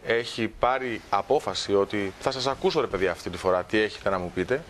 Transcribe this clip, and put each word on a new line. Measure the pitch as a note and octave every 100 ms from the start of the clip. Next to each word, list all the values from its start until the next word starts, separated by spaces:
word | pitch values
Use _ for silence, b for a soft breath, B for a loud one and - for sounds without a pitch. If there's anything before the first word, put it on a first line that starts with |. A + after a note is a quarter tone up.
| -
έχει | A#2 A#2+ - A2 -
πάρει | B2 C3 B2+ A2 -
απόφαση | G2+ - C#3+ G#2+ F#2+ - G2+
ότι | G2 G#2+ G2 -
"θα | -
σας | C3+ B2+
ακούσω, | C3 F#3+ E3
ρε | A#2
παιδιά, | G2 F#2
αυτή | F2 -
τη | F2
φορά, | F#2+ F2+
τι | F2 G#2+
έχετε | G#2+ - G#2
να | F#2+
μου | F2 F#2
πείτε" | F2+ C3 E3